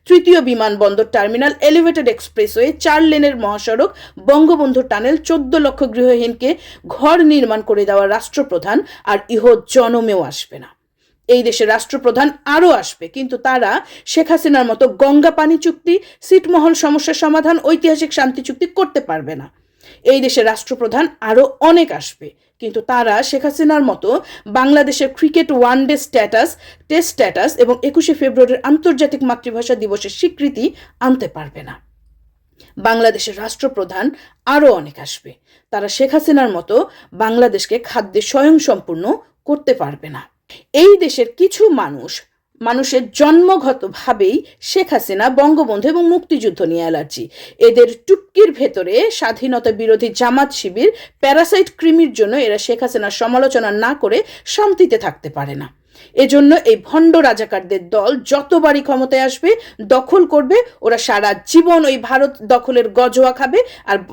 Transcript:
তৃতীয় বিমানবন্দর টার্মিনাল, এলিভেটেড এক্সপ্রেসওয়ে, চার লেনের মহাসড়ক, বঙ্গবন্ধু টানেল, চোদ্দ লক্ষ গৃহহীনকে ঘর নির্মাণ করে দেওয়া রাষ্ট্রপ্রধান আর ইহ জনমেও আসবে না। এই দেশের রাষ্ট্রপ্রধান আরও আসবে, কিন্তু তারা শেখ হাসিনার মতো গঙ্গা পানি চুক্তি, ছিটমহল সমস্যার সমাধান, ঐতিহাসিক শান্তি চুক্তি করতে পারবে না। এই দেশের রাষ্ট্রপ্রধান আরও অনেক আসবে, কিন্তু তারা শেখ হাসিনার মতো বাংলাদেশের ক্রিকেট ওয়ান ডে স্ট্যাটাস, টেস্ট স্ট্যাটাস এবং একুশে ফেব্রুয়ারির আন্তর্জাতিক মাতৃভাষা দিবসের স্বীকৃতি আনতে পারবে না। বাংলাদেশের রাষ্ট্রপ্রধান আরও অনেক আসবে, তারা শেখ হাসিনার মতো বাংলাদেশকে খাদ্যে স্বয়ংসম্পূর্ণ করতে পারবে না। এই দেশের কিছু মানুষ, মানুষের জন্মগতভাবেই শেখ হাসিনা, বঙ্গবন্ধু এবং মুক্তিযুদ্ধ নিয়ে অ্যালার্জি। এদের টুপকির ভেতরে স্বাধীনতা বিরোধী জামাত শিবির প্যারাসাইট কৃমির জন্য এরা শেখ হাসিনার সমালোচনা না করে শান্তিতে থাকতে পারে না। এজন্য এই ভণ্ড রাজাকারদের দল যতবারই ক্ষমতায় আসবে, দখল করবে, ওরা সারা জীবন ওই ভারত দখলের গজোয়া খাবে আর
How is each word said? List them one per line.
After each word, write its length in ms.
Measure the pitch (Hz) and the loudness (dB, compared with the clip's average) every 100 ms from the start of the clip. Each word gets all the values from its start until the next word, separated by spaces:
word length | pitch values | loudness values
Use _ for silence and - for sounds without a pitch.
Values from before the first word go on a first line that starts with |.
| - | 2
তৃতীয় 360 | 359 349 349 | 4 6 4
বিমানবন্দর 600 | 254 233 214 208 208 202 | 2 -2 -2 0 0 0
টার্মিনাল, 500 | 220 226 208 240 285 285 | -2 -2 -2 -2 -2 0
এলিভেটেড 460 | 294 320 330 320 247 | 2 4 2 0 -2
এক্সপ্রেসওয়ে, 680 | 226 - - 208 220 262 302 | -4 -6 -4 -4 0 -2 -2
চার 240 | 330 302 | 0 2
লেনের 320 | 320 302 285 247 | 2 2 0 0
মহাসড়ক, 580 | 208 208 233 226 349 - - - | -6 -6 -4 -2 -2 -4 -20 -4
বঙ্গবন্ধু 640 | 190 294 320 320 269 254 | 2 4 4 2 0 0
টানেল, 360 | 254 208 247 311 | -2 -2 -2 -2
চোদ্দ 380 | - 320 254 320 | -2 -4 0 0
লক্ষ 280 | 277 269 262 | 0 -2 -4
গৃহহীনকে 640 | 226 254 240 233 240 - 339 - - - | 0 2 2 -2 -4 -4 -4 -10 -20 -16
ঘর 320 | - 302 349 | -2 2 4
নির্মাণ 420 | 311 294 226 220 | 4 4 2 -2
করে 240 | 220 208 202 | -2 -2 0
দেওয়া 240 | 196 196 | 0 0
রাষ্ট্রপ্রধান 720 | 220 - 285 277 175 180 254 - - | -2 -4 -6 -4 -6 -2 -4 -4 -8
আর 140 | - 202 - | -6 -4 -4
ইহ 260 | 226 240 226 - | 0 4 2 2
জনমেও 540 | 262 233 240 220 190 | 0 2 0 -2 -2
আসবে 380 | 135 - - 143 | -4 -10 -16 -20
না। 100 | - _ _ _ _ _ - | -20 _ _ _ _ _ 0
এই 160 | 247 | 2
দেশের 240 | 233 233 214 | 2 0 0
রাষ্ট্রপ্রধান 640 | 220 - 277 247 233 294 294 - | -2 -4 -4 -2 0 -2 -4 -2
আরও 240 | 302 359 | 2 4
আসবে, 380 | 240 - - 165 | 2 -2 -14 -14
কিন্তু 300 | 269 262 247 | -12 -10 -6
তারা 440 | 262 254 208 294 - - - | -2 -2 -2 -2 -6 -16 -4
শেখ 260 | 320 320 | -2 0
হাসিনার 340 | 320 320 277 240 | 0 2 2 2
মতো 220 | 220 254 | 2 0
গঙ্গা 440 | 185 277 294 320 | 2 2 4 4
পানি 260 | 320 311 320 | 2 0 0
চুক্তি, 420 | 330 320 339 381 - _ | -2 -4 -2 -2 -4 _
ছিটমহল 520 | - 370 349 349 320 | 0 2 2 2 2
সমস্যার 400 | 320 294 294 311 | 0 0 -2 -2
সমাধান, 460 | 302 311 311 311 339 | -4 -2 0 0 0
ঐতিহাসিক 500 | 294 330 339 311 311 | 0 0 0 0 -2
শান্তি 280 | - 262 262 | -2 -4 -4
চুক্তি 240 | 254 262 349 | -10 -8 -6
করতে 340 | - 339 - | -4 -4 -4
পারবে 360 | - 160 143 143 | -6 -8 -10 -14
না। 180 | 143 _ _ _ _ _ | -16 _ _ _ _ _
এই 180 | - 269 | 2 2
দেশের 240 | 254 254 220 | 2 0 0
রাষ্ট্রপ্রধান 600 | 220 - 254 226 254 330 - | -2 -8 -6 -4 -2 -4 -4
আরও 360 | 220 220 269 - | 0 2 2 2
অনেক 320 | 311 339 320 | 2 2 0
আসবে, 400 | 147 - - 151 - _ _ | -6 -14 -18 -20 -20 _ _
কিন্তু 220 | 220 214 | -10 -8
তারা 420 | 220 247 233 208 | -4 -2 0 -2
শেখ 200 | - 277 | -2 -4
হাসিনার 400 | 294 285 302 302 | -4 -2 0 2
মতো 380 | 262 185 202 302 - - 208 | 0 -2 -4 -4 -6 -18 -6
বাংলাদেশের 600 | 233 262 294 277 285 269 | -2 2 2 2 -2 -4
ক্রিকেট 380 | 269 311 330 302 | -2 0 0 0
ওয়ান 340 | 262 240 262 269 | 2 2 2 0
ডে 120 | 285 | -2
স্ট্যাটাস, 600 | - 240 208 220 330 - - - - | -2 -2 0 0 -2 -6 -20 -20 -4
টেস্ট 220 | 311 330 | -2 -2
স্ট্যাটাস 480 | - 202 - 247 247 | -2 -2 -2 -2 2
এবং 220 | 240 247 | 0 0
একুশে 300 | 285 330 320 | -2 0 0
ফেব্রুয়ারির 460 | 294 269 233 247 254 | 0 0 2 2 0
আন্তর্জাতিক 600 | 269 311 349 269 285 285 | 0 0 0 0 -2 -2
মাতৃভাষা 520 | 262 240 247 226 240 226 | -4 -6 -8 -8 -4 -4
দিবসের 340 | 208 202 202 | -4 -8 -8
স্বীকৃতি 600 | - 349 - 285 214 269 - - _ | -4 -4 -2 -6 -4 -6 -8 -18 _
আনতে 280 | 254 254 185 | -2 -2 -4
পারবে 360 | 160 147 - | -12 -16 -18
না। 160 | - - _ _ _ _ _ _ _ _ _ - | -20 -20 _ _ _ _ _ _ _ _ _ -4
বাংলাদেশের 600 | 226 226 226 220 226 196 | -2 2 2 0 -6 -12
রাষ্ট্রপ্রধান 720 | 220 - 269 214 180 190 247 - _ _ 240 | -14 -6 -6 -4 -8 -6 -6 -6 _ _ -2
আরও 280 | 294 285 | 4 4
অনেক 260 | 185 147 135 | 2 -4 -16
আসবে, 340 | 139 - 143 - _ _ _ | -16 -16 -18 -20 _ _ _
তারা 160 | 208 202 | -8 -6
শেখ 240 | - 269 | -2 0
হাসিনার 380 | 302 311 285 240 | 0 2 2 2
মতো 400 | 175 - 233 - - _ | -4 -2 0 0 -6 _
বাংলাদেশকে 680 | 175 220 233 240 190 - 233 | -6 -2 2 2 0 -4 -6
খাদ্যে 420 | - 233 202 202 | -6 -8 -6 -6
স্বয়ংসম্পূর্ণ 960 | - 269 294 320 - 196 - 165 202 415 - _ - | -2 2 4 4 2 -2 -6 -6 -6 -6 -10 _ -6
করতে 280 | 285 - | -6 -6
পারবে 360 | 254 147 147 156 | -8 -8 -12 -16
না। 300 | 135 - _ _ - _ | -18 -20 _ _ -20 _
এই 240 | 285 381 392 | 4 6 6
দেশের 280 | 330 - 233 - | 2 -2 -4 -2
কিছু 320 | 381 - 427 | -2 2 2
মানুষ, 520 | 269 156 143 - - - _ _ - | 2 -4 -10 -14 -16 -18 _ _ -8
মানুষের 500 | 233 247 262 254 240 | -4 -2 -2 -2 -4
জন্মগতভাবেই 1300 | - 302 330 359 381 262 254 190 - - 220 190 269 - _ | 0 4 4 4 2 0 -4 -8 -6 -4 -2 0 -2 -6 _
শেখ 280 | - 381 370 | -6 -4 -2
হাসিনা, 400 | 247 - 196 240 | -2 -4 -2 0
বঙ্গবন্ধু 600 | 254 285 311 247 202 254 | 2 4 2 0 -2 -2
এবং 200 | 339 339 | 0 2
মুক্তিযুদ্ধ 520 | 349 - 285 214 175 | 0 -2 -4 -2 -4
নিয়ে 200 | 165 170 | -4 -2
অ্যালার্জি। 480 | 165 156 143 - - - - - | -4 -4 -6 -12 -14 -16 -20 2
এদের 300 | 233 233 233 233 - | 4 6 2 0 0
টুপকির 440 | 392 - 370 415 | 0 2 4 4
ভেতরে 600 | 240 247 185 175 226 440 | 2 -4 -4 -2 0 0
স্বাধীনতা 600 | - 240 226 262 240 233 | -2 -6 -4 -4 -2 -2
বিরোধী 380 | 208 220 214 233 | -2 0 0 -2
জামাত 420 | 233 240 262 277 | -2 0 0 -2
শিবির 400 | - 196 196 381 - - _ | -4 -10 0 0 0 -8 _
প্যারাসাইট 520 | 277 294 330 381 370 - | 2 2 2 2 0 -2
কৃমির 360 | 320 330 302 | 2 2 2
জন্য 220 | 214 208 269 | 0 -2 0
এরা 220 | 233 214 | -2 -2
শেখ 240 | - 233 | -4 -4
হাসিনার 300 | 247 240 202 | -4 -4 -6
সমালোচনা 600 | - 233 254 262 254 214 | -4 -2 0 2 0 -2
না 220 | 208 226 | -2 -4
করে 300 | 294 196 240 - - - | -2 -2 -2 -4 -10 -8
শান্তিতে 520 | - 415 359 359 226 | -2 0 2 2 0
থাকতে 320 | 190 - 151 | -4 -10 -12
পারে 260 | 143 139 139 | -10 -10 -10
না। 200 | 139 _ _ _ - | -14 _ _ _ -4
এজন্য 420 | - 262 285 285 330 - | 0 2 4 4 4 4
এই 100 | 220 | 0
ভণ্ড 420 | - 311 330 330 | 0 2 4 4
রাজাকারদের 720 | 277 220 214 190 180 190 175 | 4 0 -4 -6 -6 -8 -4
দল 300 | 214 202 277 | -2 -2 -4
যতবারই 640 | - 277 285 339 302 285 | -4 -4 0 2 2 0
ক্ষমতায় 400 | 285 262 262 262 | -2 -4 -2 -2
আসবে, 340 | 262 262 339 453 - - | -2 -2 -2 -2 -4 -12
দখল 440 | 214 262 262 370 349 | -2 0 2 2 2
করবে, 300 | 294 262 427 480 - | 0 2 0 0 -6
ওরা 160 | 226 233 | -4 -2
সারা 360 | - 208 208 202 - | -2 -2 -2 -4 0
জীবন 400 | 330 339 339 294 | 2 4 4 2
ওই 120 | 262 | -2
ভারত 380 | 233 269 277 - | -2 0 0 -2
দখলের 460 | 214 247 247 247 220 | -2 0 0 0 0
গজোয়া 420 | 202 247 247 254 | 0 2 2 2
খাবে 260 | 254 262 381 494 - - | 0 -2 0 -2 -6 -6
আর 120 | 196 180 | -6 -6